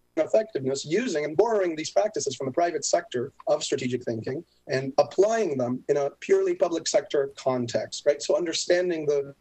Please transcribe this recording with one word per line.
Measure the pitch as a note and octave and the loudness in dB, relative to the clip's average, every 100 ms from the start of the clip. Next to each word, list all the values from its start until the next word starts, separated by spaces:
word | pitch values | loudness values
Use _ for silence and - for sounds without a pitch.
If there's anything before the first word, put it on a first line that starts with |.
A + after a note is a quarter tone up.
| _ - | _ -4
effectiveness | D#3 A3 A3 - C3 C3+ | 2 2 2 -4 -2 -4
using | C#3+ F3+ B3+ D#3+ | -2 -2 0 -2
and | D3 D#3 | -2 2
borrowing | A3+ A3 F#3 D#3 | 4 4 0 -2
these | D#3 | -2
practices | - - - - | 0 0 -2 -4
from | - C3+ | -4 -4
the | |
private | C3 F3 D#3+ | 0 0 -2
sector | - E3+ F3 B2 A#2+ _ - | 0 -2 -2 -4 -6 _ -2
of | D3 | -2
strategic | - C#3 B2+ B2 | 0 -2 -2 -4
thinking | B2 A2+ A2 C3+ F3 _ - | -4 -6 -4 -8 -10 _ -4
and | C3 C3+ C3+ | -4 -2 2
applying | C#3+ - G3+ A3+ G3+ C3+ | 0 4 4 4 0 0
them | A#2+ B2+ - | -2 -2 0
in | C#3+ | 0
a | C#3+ - | 0 -6
purely | - F#3+ F#3+ F3+ | 2 2 4 2
public | F3 E3 D#3+ | 0 0 0
sector | D#3 C#3+ D3+ C#3 - | 0 0 0 -2 -2
context, | - B2+ A#2+ - G#2 - | -2 0 0 -2 -4 -2
right? | D3+ D3 | 0 0
So | - D#3 | 2 0
understanding | E3+ D#3 - F3+ F3+ E3 D3 | 0 -4 2 2 2 -2 0
the | D3 C#3 C#3 | 0 -2 -10